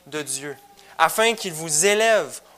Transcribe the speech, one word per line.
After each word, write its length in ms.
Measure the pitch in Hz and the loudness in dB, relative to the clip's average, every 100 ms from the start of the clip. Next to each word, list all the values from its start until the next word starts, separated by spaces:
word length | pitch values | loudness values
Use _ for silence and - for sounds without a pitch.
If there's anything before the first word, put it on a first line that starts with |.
| 151 | -12
de 140 | 151 | -10
Dieu, 340 | 139 135 147 135 - - - - | -8 -8 -10 -14 -18 -20 -10 0
afin 360 | 160 - 226 | 0 2 0
qu'il 200 | 220 190 | 0 -6
vous 320 | 156 165 151 196 | -8 -2 2 2
élève 540 | 208 226 214 143 - - | 4 4 2 0 -10 -20